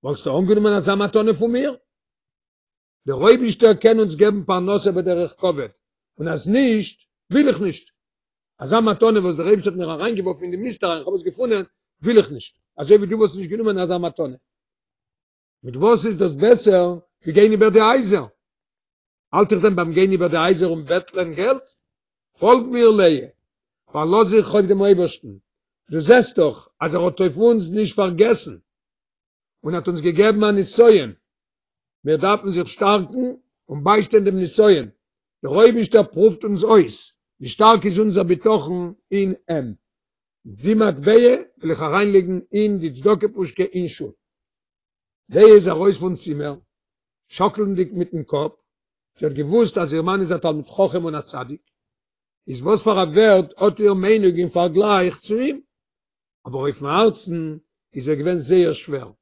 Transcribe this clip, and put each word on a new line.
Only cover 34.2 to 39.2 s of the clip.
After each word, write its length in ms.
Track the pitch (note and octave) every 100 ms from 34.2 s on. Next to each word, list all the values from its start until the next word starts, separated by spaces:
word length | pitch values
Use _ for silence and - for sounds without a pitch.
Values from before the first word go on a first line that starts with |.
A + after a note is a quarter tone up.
דעם 120 | G3 F#3+
ניסיון. 520 | F3+ - G#3+ E3+ A2 _ _ _ _ _
דער 180 | - D#3+
אייבערשטער 420 | A#3 A#3 G#3+ A3+
פרובט 420 | G3 E3 G#3+ F3
אונז 200 | A3 G3
אויס. 480 | G#3+ A3 C3 - - _ _ _
ווי 80 | B2
שטארק 380 | - A3 A3+ G#3
איז 120 | F3+
אונזער 260 | G#3+ F#3+
ביטחון 720 | F3 F3+ A3 G#3+ C#3+ F3+ F3 - _
אין 240 | G3